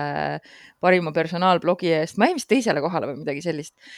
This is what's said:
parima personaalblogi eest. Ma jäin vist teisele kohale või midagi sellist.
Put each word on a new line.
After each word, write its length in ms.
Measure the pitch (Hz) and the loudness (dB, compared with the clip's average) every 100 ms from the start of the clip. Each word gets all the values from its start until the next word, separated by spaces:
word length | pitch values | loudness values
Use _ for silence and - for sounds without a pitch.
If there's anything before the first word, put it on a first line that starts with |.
| 147 147 147 147 - - - _ | -4 -4 -4 -6 -10 -20 -20 _
parima 320 | 180 185 170 | 2 2 2
personaalblogi 760 | 156 160 170 185 175 160 175 180 160 | -2 -2 0 2 2 2 0 2 0
eest. 240 | 160 - | 0 2
Ma 100 | 247 | 2
jäin 80 | 349 | 2
vist 120 | - | 0
teisele 320 | 262 226 151 | 0 2 0
kohale 260 | 147 170 110 | -2 -2 -6
või 140 | 123 | -6
midagi 180 | 120 143 | -6 -6
sellist. 300 | 170 156 151 _ - | -4 -6 -8 _ -20